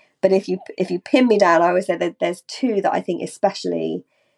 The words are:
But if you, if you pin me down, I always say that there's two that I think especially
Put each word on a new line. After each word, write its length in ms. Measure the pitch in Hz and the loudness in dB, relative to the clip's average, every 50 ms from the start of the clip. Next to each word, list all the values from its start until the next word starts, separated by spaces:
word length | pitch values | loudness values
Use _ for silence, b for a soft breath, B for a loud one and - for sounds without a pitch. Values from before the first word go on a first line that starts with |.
| b b b b - | b b b b 0
But 100 | 190 190 | 2 2
if 160 | 190 190 - | 2 0 -2
you, 100 | 185 185 - - - - | -6 -8 -8 -10 -8 -6
if 120 | 185 - | -4 -4
you 100 | 180 175 | -4 -6
pin 280 | - - - 277 254 240 | -2 0 2 4 4 4
me 100 | 220 208 | 4 4
down, 220 | 202 175 170 160 170 | 4 4 6 4 4
I 60 | 175 | 4
always 180 | 180 180 190 | 2 0 0
say 100 | - 180 | -2 -2
that 220 | 170 175 175 165 - | -2 -4 -6 -4 -4
there's 220 | 180 170 180 - - | -4 -4 -4 -6 -10
two 380 | - - - - 254 220 196 | -16 -8 -6 -4 -2 -2 -2
that 120 | 190 175 - | -2 0 -2
I 80 | 185 185 | -2 -2
think 200 | - 175 - - | -4 -6 -6 -6
especially 840 | - - - - 147 - - - - - - 80 80 165 - - _ _ _ _ _ _ | -10 -4 -2 -2 -2 -2 -4 -6 -6 -4 -4 -4 -4 -6 -8 -10 _ _ _ _ _ _